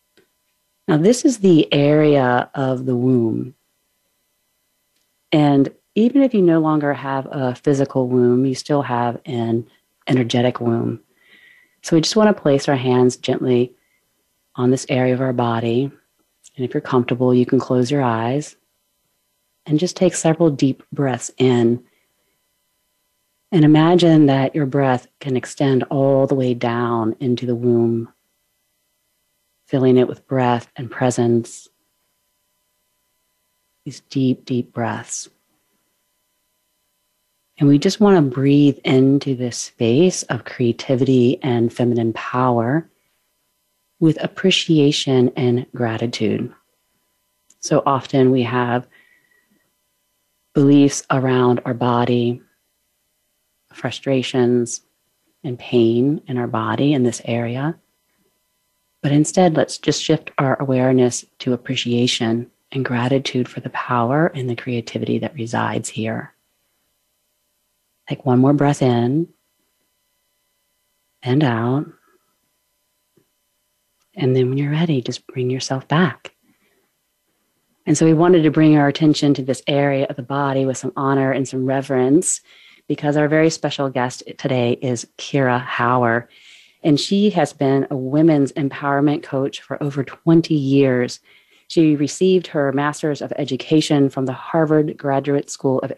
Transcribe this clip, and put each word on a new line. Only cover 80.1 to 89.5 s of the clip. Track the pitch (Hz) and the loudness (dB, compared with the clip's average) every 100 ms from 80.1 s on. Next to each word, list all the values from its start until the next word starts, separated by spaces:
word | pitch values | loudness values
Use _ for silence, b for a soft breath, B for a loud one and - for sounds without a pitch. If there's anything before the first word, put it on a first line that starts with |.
of | 147 | -6
the | |
body | 123 139 139 135 131 | -6 -4 -2 -2 -2
with | 127 | -4
some | 135 - | -8 -4
honor | 139 135 135 | -2 0 0
and | 135 131 | -2 -4
some | 131 131 | -4 -2
reverence, | 135 135 135 127 156 185 - b b b b - | -4 -2 -2 2 2 0 -6 b b b b -10
because | 147 147 147 | -4 -2 0
our | 147 | 0
very | 156 160 | 2 0
special | 160 151 - 139 | 0 -8 -4 -6
guest | 127 123 - - - | -4 -6 -8 -18 -10
today | 139 127 120 123 | -4 -2 0 -2
is | 135 120 - - | -4 -6 -10 -18
Kira | - 143 127 123 | -6 -2 0 -2
Hauer. | 127 - 120 123 120 117 117 b b b b b | -4 -4 0 2 2 -2 -4 b b b b b
And | 170 143 | 0 0
she | - 202 208 | 0 0 2
has | 175 147 | 0 -2
been | - 135 139 135 | -2 0 0 -2
a | 143 | -6
women's | 131 147 165 147 135 | -2 2 4 4 0
empowerment | - 139 - 143 139 147 147 | -2 -6 -4 -4 0 0 -2
coach | - 139 139 | -4 -6 -4